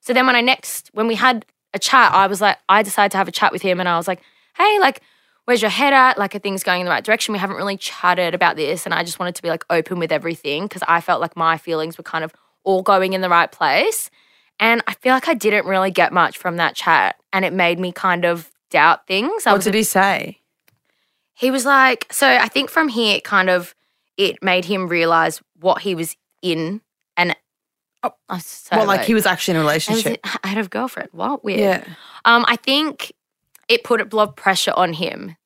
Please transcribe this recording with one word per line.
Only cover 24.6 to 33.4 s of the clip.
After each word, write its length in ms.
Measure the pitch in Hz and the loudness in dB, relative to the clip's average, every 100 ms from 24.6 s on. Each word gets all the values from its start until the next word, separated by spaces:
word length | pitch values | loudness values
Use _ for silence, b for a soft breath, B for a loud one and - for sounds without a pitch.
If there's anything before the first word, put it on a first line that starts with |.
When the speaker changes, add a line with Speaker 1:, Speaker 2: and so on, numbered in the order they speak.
Speaker 1:
him 240 | 175 196 185 | 0 -4 -2
realise 520 | 170 165 165 160 160 _ _ | 0 2 2 0 -4 _ _
what 220 | 175 185 | -2 0
he 120 | 202 | -2
was 220 | 170 160 - _ _ | -4 -6 -10 _ _
in 380 | 180 165 160 202 _ _ _ - | -4 -4 -4 -8 _ _ _ -4
and 200 | 175 - _ _ _ _ _ _ | -2 -4 _ _ _ _ _ _
Speaker 2:
Oh. 80 | - - _ | -10 -10 _
Speaker 1:
I'm 100 | 185 | -12
so, 380 | - - - 170 | -12 -18 -4 0
Speaker 2:
Well, 100 | 170 | 2
like, 120 | 196 | 0
Speaker 1:
like, 60 | 117 | 2
Speaker 2:
he 60 | |
was 120 | 220 202 | 0 0
actually 260 | 180 - | -2 0
in 40 | 165 | 0
a 40 | |
Speaker 1:
I 20 | |
was 240 | 151 160 - | 0 0 0
Speaker 2:
relationship. 320 | 220 208 117 | -2 -2 -6
Speaker 1:
in, 60 | - - | -8 -8
I 40 | 196 | -6
had 160 | 202 | -6
a 40 | 196 | -6
girlfriend. 400 | 208 247 - - | -6 -8 -10 -14
What? 320 | 170 202 285 | -8 -6 -6
Weird. 160 | 208 196 | -4 0
Speaker 2:
Yeah. 220 | 202 180 - 170 B B | 0 0 -4 -20 B B
Speaker 1:
Um, 200 | - 233 233 | 4 4 4
I 80 | |
think 580 | 233 - 277 311 285 - - _ _ | -2 0 0 0 -6 -16 -16 _ _